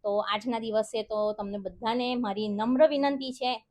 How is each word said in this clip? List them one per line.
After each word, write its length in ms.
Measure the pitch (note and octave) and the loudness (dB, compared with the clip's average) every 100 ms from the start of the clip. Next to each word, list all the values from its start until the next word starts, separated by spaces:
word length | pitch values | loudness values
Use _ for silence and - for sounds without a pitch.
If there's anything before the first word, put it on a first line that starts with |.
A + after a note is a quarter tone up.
તો 160 | G#3+ G#3 | 0 0
આજના 400 | - G#3+ A#3+ A3+ | 0 -2 -2 -2
દિવસે 440 | A3+ G#3+ G#3+ A3 | 0 0 0 -4
તો 300 | G#3+ G#3+ G#3+ | -2 0 0
તમને 260 | G#3+ G3+ G3+ | -2 -6 -6
બધાને 560 | F#3 F3+ A#3 A#3+ B3 | -8 -6 -2 0 0
મારી 340 | B3 A3 G3 G#3+ | -2 -2 -2 -2
નમ્ર 400 | G3+ A3+ B3+ D#4 | 0 2 6 6
વિનંતી 440 | C#4+ C#4 C#4 C4 | 6 2 0 -6
છે 340 | B3+ B3+ A#3 _ | -4 -4 -4 _